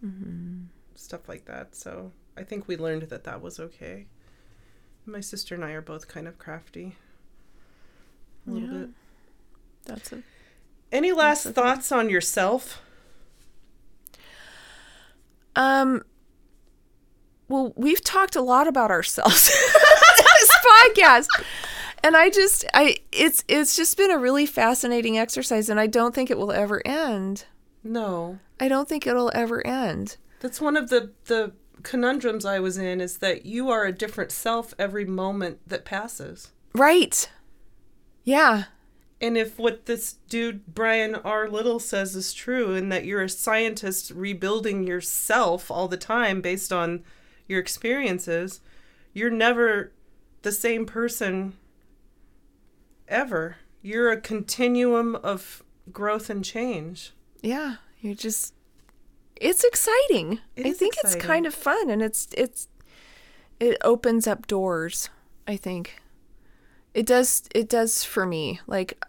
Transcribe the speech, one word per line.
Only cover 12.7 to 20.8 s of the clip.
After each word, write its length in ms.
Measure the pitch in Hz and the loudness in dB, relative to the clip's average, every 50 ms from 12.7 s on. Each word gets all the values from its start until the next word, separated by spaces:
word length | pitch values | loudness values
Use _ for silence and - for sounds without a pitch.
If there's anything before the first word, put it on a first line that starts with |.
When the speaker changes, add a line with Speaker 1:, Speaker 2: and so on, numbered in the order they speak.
| - - - - - - - - - - - - - _ - - - - - _ - _ - - - - - - - - - - - - - - - - - - - - - - - - - - - _ - _ _ _ _ _ - | -18 -18 -20 -20 -20 -20 -20 -20 -20 -20 -20 -20 -20 _ -20 -20 -20 -20 -20 _ -20 _ -20 -20 -20 -20 -20 -20 -20 -20 -20 -20 -20 -20 -20 -20 -20 -20 -20 -20 -20 -20 -20 -20 -20 -20 -20 -20 -20 _ -20 _ _ _ _ _ -2
Speaker 1:
Um, 480 | - 262 269 269 269 269 262 262 233 - _ _ _ _ _ _ _ _ _ _ _ _ _ _ _ _ _ _ _ _ _ _ _ _ _ _ _ _ - | 0 2 4 4 4 2 2 0 -2 -4 _ _ _ _ _ _ _ _ _ _ _ _ _ _ _ _ _ _ _ _ _ _ _ _ _ _ _ _ -4
well, 260 | 269 269 262 240 - | -2 -2 -2 -2 -2
we've 280 | - 247 294 339 - - | -2 0 2 2 2 0
talked 320 | - - 381 392 381 - | 0 2 2 2 2 2
a 60 | 311 | -2
lot 260 | 254 254 247 262 302 330 | 2 4 4 4 4 4
about 240 | 277 269 226 208 | 2 2 2 2
ourselves 580 | 185 165 - - - - - - - - - - | 2 0 0 -2 -2 4 4 6 6 8 6 6
<laughs> 260 | 571 554 539 508 622 | 6 6 4 4 4
on 60 | 622 622 587 622 587 587 679 719 - - - 698 622 | 6 8 8 8 10 10 8 10 10 10 10 10 10
this 120 | 440 508 659 719 - 494 427 453 | 10 8 8 8 10 12 12 12